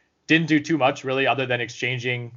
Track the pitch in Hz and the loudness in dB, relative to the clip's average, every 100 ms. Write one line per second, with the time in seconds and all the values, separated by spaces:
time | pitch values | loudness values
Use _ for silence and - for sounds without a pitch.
0 | _ _ - 160 156 156 143 156 127 - | _ _ 2 2 4 0 2 2 2 0
1 | 131 135 131 123 127 120 117 - 123 127 | -2 0 2 0 0 -2 -4 -6 -4 -4
2 | 123 123 117 | -4 -4 -8